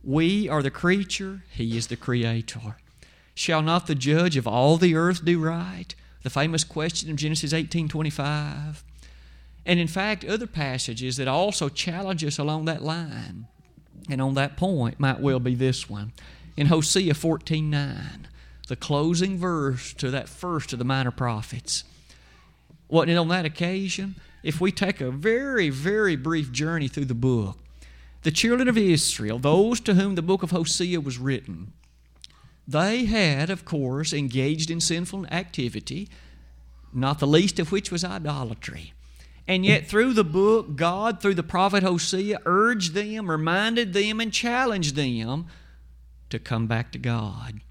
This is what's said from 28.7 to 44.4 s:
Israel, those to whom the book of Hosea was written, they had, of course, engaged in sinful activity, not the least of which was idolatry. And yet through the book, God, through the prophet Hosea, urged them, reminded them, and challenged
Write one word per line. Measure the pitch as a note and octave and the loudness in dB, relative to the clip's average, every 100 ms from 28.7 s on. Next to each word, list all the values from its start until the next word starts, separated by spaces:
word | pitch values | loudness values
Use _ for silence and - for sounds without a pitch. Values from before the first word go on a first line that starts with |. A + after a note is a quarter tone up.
| A3+ | 6
Israel, | G3+ D#3 - - G#2+ A#2 | 6 4 2 -2 -4 0
those | C3+ E3 G#3+ A#3+ | 4 6 6 2
to | - | 4
whom | F#3 G3 | 4 4
the | F#3 | 0
book | E3 F#3+ | 0 0
of | E3+ | 2
Hosea | F3 D#3 - F3+ E3+ | 0 0 0 0 0
was | C#3 B2 | -2 -4
written, | C3 C3 - E2+ G2+ - _ _ _ _ - - - _ - | -2 -2 -4 -12 -12 -18 _ _ _ _ -20 -20 -20 _ -4
they | D3 F#3 A#3 | 0 2 2
had, | A3+ A3 F3+ C3+ D#3+ | 2 2 2 2 0
of | F#3+ | -4
course, | - D#3 C3 C3+ D3+ | -4 -2 -2 -2 -2
engaged | D3 C#3 B2 C3+ D#3 D#3+ | -2 -2 0 0 0 -2
in | E3 | -2
sinful | - E3+ F3 G3 F#3 | 0 -2 -4 -6 -6
activity, | E3+ F3+ - B2 G#2+ - C#3 G#3 - - - - - - - - | -6 -6 -4 -4 -4 -8 -10 -10 -16 -20 -20 -20 -20 -20 -20 -10
not | B2+ C3+ D3 | -2 0 2
the | C#3+ | 6
least | D#3 F#3+ - | 6 6 0
of | D#3+ | -2
which | G3 F#3 | -2 -2
was | F3 | -6
idolatry. | F3+ F#3+ D#3 C#3+ A#2+ A2+ - - E2 - - - - - - | -6 -6 -6 -4 -6 -8 -10 -12 -16 -20 -20 -20 -20 -18 -2
And | F#3 F#3+ | 2 4
yet | G#3 D3+ | 4 4
through | G3+ B3+ | 2 4
the | A3 | 4
book, | F3+ E3 G3+ A3+ G3+ C#3+ | 2 4 4 4 0 -2
God, | E3 F#3 A3 G3+ | -2 0 -2 0
through | G3+ | 0
the | F#3 | 0
prophet | E3+ F3+ F#3+ G3 | 0 2 4 4
Hosea, | F#3+ F3 - F#3+ G3+ G#3 E3 | 2 2 0 -2 -2 -2 2
urged | F#3 A3 A#3+ F3 | 4 4 2 0
them, | E3+ G#3 A3 G3 | -2 -4 -4 -2
reminded | D#3 D#3+ F#3 G#3+ A#3 A3+ | 0 0 2 2 0 0
them, | F#3 G#3 G#3+ | 0 0 0
and | A3+ | -2
challenged | - | -2